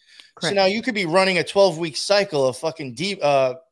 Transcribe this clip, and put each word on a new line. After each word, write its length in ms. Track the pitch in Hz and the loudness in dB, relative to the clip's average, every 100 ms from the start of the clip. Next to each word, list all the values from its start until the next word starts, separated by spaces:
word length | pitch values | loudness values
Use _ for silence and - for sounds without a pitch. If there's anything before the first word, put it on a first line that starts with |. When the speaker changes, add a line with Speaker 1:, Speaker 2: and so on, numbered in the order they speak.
| _ - - | _ -20 -20
Speaker 1:
Correct. 160 | - 170 196 | -8 -2 2
Speaker 2:
So 40 | |
now 40 | 190 | 2
you 140 | 214 | 0
could 140 | 226 | -4
be 100 | 214 175 | -4 0
running 300 | 180 190 180 | 2 2 2
a 60 | |
twelve-week 520 | 156 202 196 160 170 - | 0 4 4 2 -6 -6
cycle 500 | - 202 196 147 131 | 0 0 2 0 0
of 80 | 123 | 0
fucking 380 | 160 151 139 | -6 -6 -10
D-, 240 | 117 190 196 | -6 -6 -2
uh, 320 | 147 139 131 123 - | 2 2 2 -2 -12